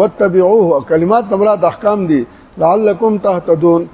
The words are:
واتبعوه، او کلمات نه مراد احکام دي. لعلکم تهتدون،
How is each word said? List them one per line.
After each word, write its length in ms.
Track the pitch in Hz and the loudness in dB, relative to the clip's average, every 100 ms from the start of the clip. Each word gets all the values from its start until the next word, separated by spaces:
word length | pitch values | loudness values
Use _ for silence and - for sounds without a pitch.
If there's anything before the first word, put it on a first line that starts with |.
واتبعوه، 760 | 196 - 202 185 185 226 175 143 | 2 0 0 2 2 2 2 0
او 60 | |
کلمات 420 | 120 160 175 226 202 | 0 -2 2 0 0
نه 60 | 196 | -2
مراد 260 | 214 208 | 0 0
احکام 440 | 175 - 208 208 175 | -2 -2 -4 -2 0
دي. 140 | 143 117 - - - | -2 -2 -12 -16 -4
لعلکم 600 | 160 202 214 190 220 208 | 0 2 0 0 -2 -2
تهتدون، 640 | 202 180 170 165 170 170 170 | -2 -2 -2 0 2 0 -2